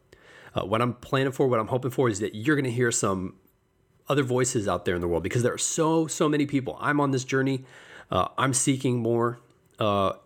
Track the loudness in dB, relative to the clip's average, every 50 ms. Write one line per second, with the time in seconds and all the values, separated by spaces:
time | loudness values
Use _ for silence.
0 | _ _ -20 _ -20 -20 -20 -20 -18 -8 -6 -6 -4 -2 0 0 0 0 -2 -6
1 | -8 -4 -2 0 0 -2 0 0 0 2 2 0 0 0 -2 -2 -2 -4 0 0
2 | 0 0 0 0 -4 -6 -6 -4 0 0 0 0 0 -2 0 0 0 2 2 2
3 | 0 0 0 0 -4 -8 -10 _ _ _ _ _ _ _ _ _ _ _ _ _
4 | _ -2 0 0 0 0 0 0 0 0 0 -2 0 0 -2 0 0 -2 -2 0
5 | 0 0 0 0 0 0 -2 0 0 0 0 0 -4 -4 0 0 0 2 2 2
6 | 0 0 -2 0 0 2 2 2 0 0 0 -2 -2 -2 -8 -4 -2 0 2 2
7 | 2 2 0 0 -2 0 0 0 2 2 0 -2 -6 -12 -20 -20 -20 -20 -20 -20
8 | -10 -2 0 0 0 0 0 0 0 0 2 0 2 0 0 2 0 0 0 2
9 | 2 2 2 2 2 0 -2 -4 -16 _ _ _ _ _ _ -2 0 2 2 2
10 | 2 0 0 -4 _